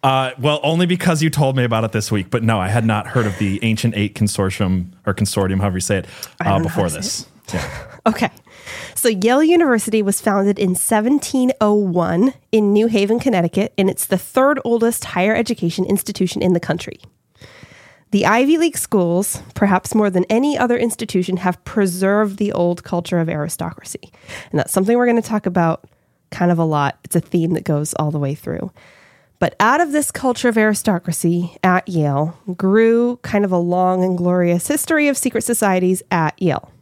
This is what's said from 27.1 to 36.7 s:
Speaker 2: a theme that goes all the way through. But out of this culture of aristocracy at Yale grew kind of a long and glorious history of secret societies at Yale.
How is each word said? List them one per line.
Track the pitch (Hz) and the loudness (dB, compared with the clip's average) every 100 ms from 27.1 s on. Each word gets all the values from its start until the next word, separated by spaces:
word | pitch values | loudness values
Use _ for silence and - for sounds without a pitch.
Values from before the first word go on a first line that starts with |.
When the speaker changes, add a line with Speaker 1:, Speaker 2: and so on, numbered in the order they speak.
Speaker 2:
a | 170 | -2
theme | - 180 165 | 0 0 0
that | 170 | -2
goes | - 147 151 | 0 -2 -2
all | - 151 | -2 -2
the | 151 | -2
way | 139 | -4
through. | 151 - - - - - - _ _ _ _ | -6 -8 -8 -8 -12 -20 -20 _ _ _ _
But | 170 - | -4 2
out | 214 285 | 2 4
of | 330 | 2
this | 294 285 | 0 -2
culture | - 262 240 247 | -4 -2 0 0
of | 226 | 4
aristocracy | 214 208 - 175 - 165 175 175 175 - | 2 2 0 -2 -2 -2 0 0 -2 -2
at | 185 180 - | 2 2 0
Yale | 175 147 139 156 - - 175 | -2 0 0 -2 -6 -12 -2
grew | 190 208 226 233 240 240 | 2 4 4 4 2 -2
kind | - 208 | -4 0
of | 202 | 2
a | 180 | 0
long | 175 180 185 185 | 0 2 2 2
and | 185 180 | 0 0
glorious | 175 180 175 175 - | 0 2 2 0 0
history | 294 - 320 294 | -4 0 2 2
of | 277 | 0
secret | 254 226 | -2 -2
societies | - 233 208 185 180 185 - | -2 0 2 2 2 0 -2
at | 180 156 - | -2 -2 0
Yale. | 180 - - | -2 -2 -6